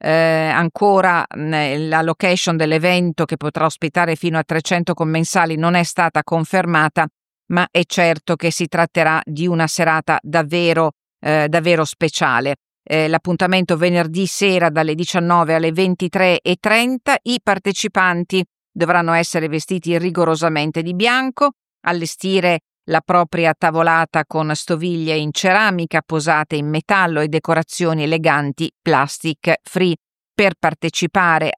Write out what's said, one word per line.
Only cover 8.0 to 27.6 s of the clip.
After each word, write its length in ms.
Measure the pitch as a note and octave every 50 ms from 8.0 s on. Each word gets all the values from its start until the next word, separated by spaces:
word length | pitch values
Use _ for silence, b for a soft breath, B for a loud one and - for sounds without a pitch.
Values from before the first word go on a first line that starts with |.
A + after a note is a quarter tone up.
| F3 E3 D#3+ D3+ - - E3
che 140 | C#3 E3 E3
si 160 | - - F3 D3
tratterà 520 | - E3 E3+ - - E3+ D#3 D#3 D#3+ D#3 -
di 220 | - D3+ D3+ F3
una 200 | F3+ F3 E3 D#3+
serata 520 | D#3 - - E3 E3 D#3 D#3 - - D#3 -
davvero, 720 | - D3 D#3 E3 D#3 D3 E3+ F3 F3 E3 D#3+ E3 D#3+ D3+ - _ _ _ _ _
eh, 260 | - D3 D#3 D3+ D3 D3+
davvero 360 | D#3+ E3+ D#3 F3 E3+ D#3+ D#3
speciale. 720 | - - - E3+ D3 - - E3+ C3+ B2 A#2 C3 C#3 C3+ - _ _ _ _ _ -
Eh, 180 | D3+ D#3 D#3 D#3
l'appuntamento 680 | D#3+ D#3+ - F3+ E3+ - F#3 F3+ F#3+ F#3 F3+ - F3
venerdì 500 | D#3 F3 F3+ F3 F3 E3+ D#3+ D#3+ F#3 F#3+
sera 440 | E3+ - - G3+ G3 F#3 F3 E3+ E3
dalle 240 | D3 D#3+ D#3+ D#3 D#3
diciannove 600 | E3 F3 - - F3+ E3+ F3 F3 F3 E3 D3+ D#3+
alle 180 | D#3+ E3 D#3+
ventitré 640 | D#3+ F3+ F#3+ F#3 F3+ - F#3+ E3 - F#3 F#3 F#3 F3 -
e 160 | - E3+ F3+ -
trenta. 580 | - G#3+ G#3+ A#3 A#3+ B3+ C4 A#3+ - C#4+ C4+ -
I 180 | - A#3 B3 -
partecipanti 1000 | - G#3 G3 F#3+ - G3+ F#3+ - - G3+ - F#3+ F#3 F3+ F3 F3 F3 - F#3+ F#3 F3 - _ _ _ _
dovranno 420 | _ E3 E3+ E3 F3+ F3 E3+ E3
essere 360 | E3 E3 E3+ - - E3 D#3+ D3+
vestiti 500 | D#3 D#3 - - F#3+ F3 - E3 E3+ E3
rigorosamente 840 | F3 F3+ E3 F3+ E3+ D#3+ D#3+ D3+ E3+ E3 D#3 D3 D3 D#3 - E3
di 120 | D#3+ F3 F3+
bianco, 580 | F3+ A3 A#3+ B3 C4 C4 C4 B3 - C#4+ C#4+ - _ _ _ _ _
allestire 800 | - E3+ F3 F3 E3 D#3 - - - F#3+ F#3+ F#3+ F3 F3 E3+ D#3 - _ _ _ _ -
la 140 | D#3+ D#3+ -
propria 500 | - F3+ F3 F3 - - E3 E3 D#3+ D#3
tavolata 680 | - F#3 E3 D#3 E3 E3 E3 E3 E3 D#3+ - - D#3 D3
con 280 | - - D#3+ D#3 D3+ D3+
stoviglie 600 | - - - G3 D#3 E3+ F3+ E3+ E3 D#3+ D#3+ D#3
in 160 | D#3 D3+ D3+
ceramica, 680 | - - - F#3 F#3 G#3 A3 G#3 F#3 F3 E3+ - - D#3+ -
posate 520 | - D#3+ D#3 D3 E3 D#3 D3+ D3+ - D#3+
in 120 | D3 D3 D3+
metallo 520 | D#3 D#3 - - G3+ F#3+ F#3 E3+ D#3+ D3+
e 80 | D3+ D3+
decorazioni 720 | D#3+ D#3 - - E3 D#3+